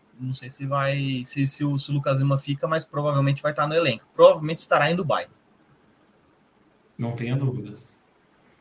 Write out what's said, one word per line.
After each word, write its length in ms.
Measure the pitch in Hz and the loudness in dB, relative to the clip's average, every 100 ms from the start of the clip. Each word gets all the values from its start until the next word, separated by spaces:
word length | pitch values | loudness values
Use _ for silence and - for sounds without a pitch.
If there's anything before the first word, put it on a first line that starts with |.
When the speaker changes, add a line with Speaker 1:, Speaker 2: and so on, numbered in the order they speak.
| _ 120 | _ -10
Speaker 1:
não 140 | 131 | -8
sei 160 | 131 - | -8 -10
se 160 | - 139 | -10 -4
vai, 560 | 139 139 143 135 127 | -2 0 -2 -2 -4
se, 240 | 123 143 139 | -4 -2 -2
se 160 | - | 0
o, 160 | 147 139 | -2 -2
se 120 | - | -2
o 20 | |
Lucas 260 | 147 143 135 | -2 0 0
Lima 180 | 139 139 | 2 0
fica, 300 | - 139 160 | -2 -4 -2
mas 160 | 160 - | -2 -2
provavelmente 560 | 147 147 139 139 139 | -4 0 2 2 0
vai 120 | 147 | -2
estar 140 | 147 151 | -2 0
no 60 | |
elenco. 320 | 160 156 113 - | 2 0 -2 -6
Provavelmente 440 | - - 165 156 165 | 8 8 8 0 -4
estará 340 | - 160 147 | 2 2 4
em 40 | 175 | 0
Dubai. 300 | 151 95 87 _ _ _ _ _ _ _ _ _ _ _ _ _ _ _ _ - | 0 -2 -4 _ _ _ _ _ _ _ _ _ _ _ _ _ _ _ _ -8
Speaker 2:
Não 160 | 117 | -8
tenha 220 | - 117 135 | -6 -4 -2
dúvidas. 600 | 135 104 101 - - - _ _ _ _ _ _ | -2 -4 -10 -16 -20 -20 _ _ _ _ _ _